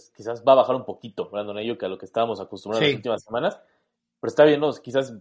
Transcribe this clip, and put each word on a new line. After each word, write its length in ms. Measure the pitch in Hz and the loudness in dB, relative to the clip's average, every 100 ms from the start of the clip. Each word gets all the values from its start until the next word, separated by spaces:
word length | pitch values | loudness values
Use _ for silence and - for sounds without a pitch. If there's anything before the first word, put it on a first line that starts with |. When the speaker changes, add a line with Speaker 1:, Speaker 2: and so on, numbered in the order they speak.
| - - | -16 -14
Speaker 1:
quizás 260 | 110 120 135 | -10 -2 6
va 60 | |
a 40 | 135 | 6
bajar 200 | 127 127 | 6 2
un 80 | |
poquito 440 | - - 208 - 87 | -4 -12 -12 -10 -8
Brandon 300 | 104 104 104 | -6 -8 -6
Ayuk 240 | 110 117 | -6 -6
a 40 | 95 | -6
lo 100 | 92 | -8
que 80 | 95 | -6
estábamos 340 | 113 117 98 | -2 -2 -2
acostumbrados 440 | 95 98 101 113 | -8 -12 -6 0
Speaker 2:
Sí. 80 | 147 | 0
Speaker 1:
las 40 | 120 | 0
últimas 240 | 117 107 | -4 -6
semanas, 380 | - 113 175 - _ _ _ _ _ _ | -6 -6 -4 -6 _ _ _ _ _ _
pero 80 | 113 | -4
está 160 | - | 4
bien, 160 | 151 143 | 6 6
¿no? 120 | 147 | 0
Quizás 400 | - - 131 127 110 | -4 -4 -4 -4 -8